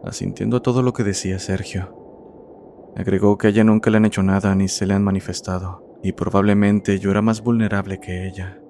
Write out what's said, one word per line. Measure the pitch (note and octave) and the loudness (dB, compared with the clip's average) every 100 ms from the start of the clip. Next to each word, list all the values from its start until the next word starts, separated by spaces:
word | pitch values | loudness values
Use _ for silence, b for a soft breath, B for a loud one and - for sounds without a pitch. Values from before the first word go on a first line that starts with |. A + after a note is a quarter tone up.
asintiendo | - - F#2+ - G#2+ A#2+ | -12 -8 -8 -4 -2 -2
a | |
todo | B2 B2 | 0 0
lo | B2+ | 0
que | A#2+ | 0
decía | G#2 F#2+ F#2+ F#2 | -4 -2 -4 -6
Sergio. | - F#2+ G2 F#2+ F2+ - - - - - - - - - - - | -4 -6 -4 -8 -8 -14 -20 -20 -20 -20 -20 -20 -20 -20 -18 -8
Agregó | F#2+ F#2+ G2+ G2+ | -2 2 2 4
que | A2 | 2
a | |
ella | G#2 | 4
nunca | A2 A2 A2+ | 4 4 4
le | A2 | 2
han | G#2+ | 2
hecho | G2+ | 2
nada | F#2+ G2 G2+ | 0 2 2
ni | F#2+ F#2+ | 2 0
se | - F#2+ | -2 0
le | |
han | G2 | 2
manifestado, | G2+ F#2+ - F2+ - F#2 F#2 F#2 - - | 2 -2 -4 -10 -6 -6 -6 -12 -18 -8
y | F#2 | -6
probablemente | - F2+ G2 G2+ G2+ G2+ G#2 G2 G2 | -4 0 2 4 4 4 2 2 0
yo | G2 | 2
era | G2 | 2
más | A2 A2 | 2 0
vulnerable | A2+ A#2 G#2+ G2+ G2 F#2+ | 0 0 0 -2 -4 -8
que | - F2+ F#2 | -8 -8 -8
ella. | F#2 F#2 - - | -8 -12 -12 -20